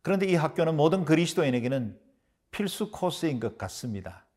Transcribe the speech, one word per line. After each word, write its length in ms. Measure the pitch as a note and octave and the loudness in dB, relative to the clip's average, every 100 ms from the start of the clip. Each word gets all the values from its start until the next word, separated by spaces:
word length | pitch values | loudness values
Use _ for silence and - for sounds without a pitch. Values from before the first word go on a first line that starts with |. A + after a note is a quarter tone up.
그런데 240 | - F#3+ | 0 0
이 120 | F#3+ F3 | 2 2
학교는 380 | D#3 - D#3+ | 2 0 0
모든 300 | D#3 D3+ F#3+ | 4 4 4
그리스도인에게는 960 | D3+ D#3+ E3+ - D3 B2 A#2+ C3+ A2+ F#2 _ _ _ _ _ | 4 4 4 2 2 2 0 -2 -4 -10 _ _ _ _ _
필수 400 | - G3+ - G#3 | -6 -6 -4 -8
코스인 500 | - F3+ D#3 E3 C3 | -2 -4 -2 -2 -2
것 180 | G#2+ - | -4 -6
같습니다. 680 | F#2+ - B2 G2+ F2+ - _ | -10 -8 -8 -8 -10 -16 _